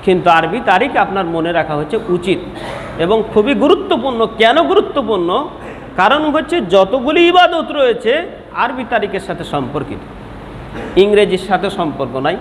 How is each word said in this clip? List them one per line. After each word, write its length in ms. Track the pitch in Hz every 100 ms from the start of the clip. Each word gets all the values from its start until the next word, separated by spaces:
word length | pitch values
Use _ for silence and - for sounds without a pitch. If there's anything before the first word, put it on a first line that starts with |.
কিন্তু 260 | - 185 165
আরবি 300 | 165 160 220
তারিখ 320 | 233 190 277 254
আপনার 280 | 190 196
মনে 280 | 175 165 160
রাখা 220 | 170 156
হচ্ছে 240 | 147 151 226 208
উচিত 300 | 175 196 165 - - - - - -
এবং 220 | 170 220 208
খুবই 200 | - 208
গুরুত্বপূর্ণ। 720 | 254 277 403 - 330 262 233 226 -
কেন 240 | 226 277
গুরুত্বপূর্ণ? 880 | 302 381 - 294 220 208 170 202 294 - - - - -
কারণ 340 | 196 285 302
হচ্ছে 300 | 294 - 349
যতগুলি 680 | 190 190 190 254 247 320 339
ইবাদত 420 | 359 349 339 302
রয়েছে 560 | 302 262 233 220 285 349 - -
আরবি 300 | - 233 254 233
তারিখের 300 | 233 202 190
সাথে 240 | 185 165
সম্পর্কিত, 540 | 156 147 123 147 - 90 - - - - - - - - - 175
ইংরেজির 400 | 202 208 202 180
সাথে 320 | 180 185 190
সম্পর্ক 460 | - 165 127 135 127
নাই 200 | 139 185